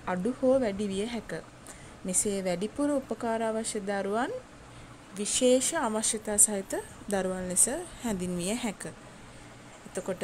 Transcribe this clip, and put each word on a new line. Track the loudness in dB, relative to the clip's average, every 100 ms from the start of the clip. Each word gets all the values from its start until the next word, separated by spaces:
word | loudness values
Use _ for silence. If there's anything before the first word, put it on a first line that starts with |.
අඩු | -2 0 0
හෝ | 2 6 6
වැඩි | 4 0 -2
විය | 0 -2
හැක. | -4 -6 -8 -10 -16 -16 -16 -16 -10
මෙසේ | -2 2 2 0
වැඩිපුර | 0 0 -2 0 2
උපකාර | 2 -2 -4 -2 0
අවශ්‍ය | 0 -2 -2 -4
දරුවන් | -2 -2 0 0 -2 -4 -10 -18 -18 -18 -18 -18 -12
විශේෂ | -6 -2 4 8 8 6
අවශ්‍යතා | 2 2 2 0 0 2 6
සහිත | 6 6 -2 -4 -4 -10 -2
දරුවන් | 0 2 0 0
ලෙස | 4 4 2 -6 -6
හැඳින්විය | -2 -2 -2 -2 0 0
හැක. | -2 -4 -8 -12 -16 -18 -18 -18 -18 -18 -18 -18
එතකොට | -10 -6 -4 -2